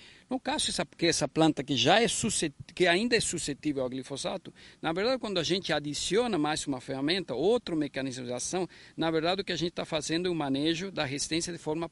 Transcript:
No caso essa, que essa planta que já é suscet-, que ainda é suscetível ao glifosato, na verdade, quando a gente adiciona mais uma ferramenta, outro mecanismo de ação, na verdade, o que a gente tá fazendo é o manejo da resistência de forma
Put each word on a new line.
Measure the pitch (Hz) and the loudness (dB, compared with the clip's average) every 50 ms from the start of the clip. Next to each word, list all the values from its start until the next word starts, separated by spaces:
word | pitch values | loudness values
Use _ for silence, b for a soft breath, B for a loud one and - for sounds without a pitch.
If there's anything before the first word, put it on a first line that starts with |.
| b b b b b _ | b b b b b _
No | 254 262 | -6 -4
caso | - 262 294 302 - - | -2 -2 -2 -2 -2 -2
essa, | - - 165 | -2 -2 -4
que | - - - 165 170 | -4 -4 0 2 2
essa | 147 - 156 135 | 2 2 0 0
planta | - 151 160 156 147 - 135 | 4 4 6 6 6 2 0
que | 131 143 | 0 0
já | 120 113 143 180 220 | 2 4 6 6 6
é | 240 196 | 6 4
suscet-, | - - - 220 - - 180 151 - - - - - | 2 0 -2 -2 0 0 -2 -2 -4 -8 -14 -12 -2
que | - 180 | 2 4
ainda | 175 170 185 226 247 240 | 4 4 4 4 2 2
é | 208 | 2
suscetível | - - - 156 - - 139 - - 151 139 135 | 2 0 -2 -4 -4 -4 -6 -4 -2 -2 -2 0
ao | 127 127 | -2 -2
glifosato, | 127 131 127 - 143 135 - 190 208 180 - - b b b b b b | -4 -6 -8 -8 -8 -6 -6 -6 -6 -6 -8 -12 b b b b b b
na | - 156 165 | -4 -2 0
verdade, | 185 202 247 262 247 | 0 0 0 0 0
quando | - 214 196 175 | -2 -2 -2 0
a | 151 | 0
gente | 131 175 196 170 - 160 | 2 0 0 0 0 0
adiciona | 151 147 147 143 - - - 180 220 247 240 208 160 | 0 0 -2 -4 -4 -2 0 2 2 2 2 2 2
mais | 147 151 156 156 - 147 | 2 0 0 -2 -2 -4
uma | 135 127 | -4 -4
ferramenta, | - - 135 135 139 151 180 196 170 - 131 | -6 -6 -4 -2 0 0 0 0 -2 -2 -2
outro | 117 151 196 240 247 - - 170 | 0 2 4 4 2 2 -2 -2
mecanismo | 156 147 135 - 139 131 135 120 131 127 120 | -2 -2 -2 -2 -4 -4 -4 -4 -6 -6 -6
de | 123 | -6
ação, | 123 - - 175 185 180 160 b b b b b | -6 -4 -4 -2 -2 -2 -4 b b b b b
na | - 160 165 | -2 0 2
verdade, | 160 160 151 170 190 196 | 2 2 2 2 0 0
o | 190 | -2
que | - | -4
a | 180 | -2
gente | 147 165 175 | -2 -2 -2
tá | - - 180 | -2 -4 -4
fazendo | - 160 151 143 - 156 170 180 185 | -2 -2 -2 -2 0 0 0 0 0
é | |
o | 175 | 0
manejo | 160 147 139 135 139 147 160 165 156 190 196 | 0 0 0 0 2 2 2 0 0 -2 -4
da | 180 151 151 | -4 -2 -2
resistência | 127 139 139 - - 160 165 165 175 | -2 -2 -4 -4 -2 -2 -2 -2 -4
de | 175 165 | -6 -6
forma | - 151 156 165 165 160 | -6 -4 -4 -4 -4 -6